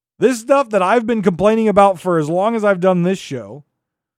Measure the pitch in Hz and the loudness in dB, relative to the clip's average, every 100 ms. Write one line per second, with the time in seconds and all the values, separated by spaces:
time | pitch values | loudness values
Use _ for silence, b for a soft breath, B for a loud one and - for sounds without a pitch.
0 | _ _ 214 233 233 277 233 208 180 240 | _ _ 0 0 0 0 2 -2 0 0
1 | 220 226 190 170 202 226 220 196 196 175 | 0 -2 -2 0 0 2 2 4 4 2
2 | 185 165 151 175 214 226 202 185 190 180 | -2 -2 0 -2 -2 0 0 0 0 2
3 | 175 190 - 127 101 139 _ _ _ _ | 0 -4 -8 -12 -12 -20 _ _ _ _
4 | _ | _